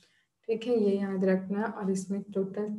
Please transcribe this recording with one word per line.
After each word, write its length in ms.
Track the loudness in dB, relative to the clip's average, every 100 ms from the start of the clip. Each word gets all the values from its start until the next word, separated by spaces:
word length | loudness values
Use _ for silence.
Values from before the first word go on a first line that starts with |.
| _ _ _ _ -4
ठीक 180 | -4 0
है, 100 | 2
ये 180 | 4 2
याद 280 | 0 2
रखना। 400 | 4 4 2 -2 -2
और 240 | -2 0
इसमें 300 | 0 0 -4
total 500 | -2 -2 -2 -2 -4